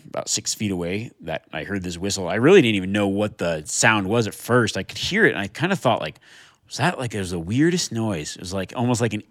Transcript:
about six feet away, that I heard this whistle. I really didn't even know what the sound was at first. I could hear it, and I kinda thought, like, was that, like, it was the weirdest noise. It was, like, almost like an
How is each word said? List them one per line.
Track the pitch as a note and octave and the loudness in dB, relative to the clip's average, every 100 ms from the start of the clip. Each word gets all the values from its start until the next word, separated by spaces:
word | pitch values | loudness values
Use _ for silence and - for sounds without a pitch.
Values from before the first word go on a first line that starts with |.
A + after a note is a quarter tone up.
| - | -10
about | - - | -8 -4
six | - - | -4 -4
feet | - G#2 | -4 -4
away, | F2+ E2+ G2+ A#2+ - | -2 -4 -6 -8 -12
that | E2 D#2 - | -10 -10 -8
I | D#2 | -10
heard | D#2 G2 | -6 -6
this | F2+ E2 | -6 -6
whistle. | G2 F#2+ E2+ | -6 -4 -4
I | G2+ | 2
really | C#3 G3 | 8 8
didn't | A#2+ G2+ | 8 2
even | F#2 | 0
know | G#2 G2+ | 0 0
what | G2 G#2 - | 0 -2 -2
the | F2 D#2+ D2+ | -4 -4 -6
sound | - A#2 G#2+ F#2+ | 4 6 6 4
was | A#2 G#2 | 0 0
at | |
first. | - - B2 G#2+ G2 | -4 2 2 2 -2
I | |
could | F#2 - | -8 -6
hear | - G3+ D#3+ | -2 2 4
it, | |
and | - | 2
I | G2+ | -6
kinda | - F3+ F#3+ | -4 -2 0
thought, | B2+ G#2 | 0 0
like, | D#2 - _ - - _ _ | -2 -10 _ -20 -20 _ _
was | - | -2
that, | D#3+ - | -2 -2
like, | A#2+ | -6
it | G#2+ | -4
was | F2+ | -4
the | F2 | -6
weirdest | E2 B2 E3 F3 - | -2 2 2 2 -2
noise. | A2+ A2 E2 D2+ - | -2 -2 -2 -6 -10
It | |
was, | F2 | -8
like, | F#2+ F#2+ - | -6 -6 -2
almost | B2 A2+ | 0 0
like | A#2 | 0
an | G#2+ - | -4 -8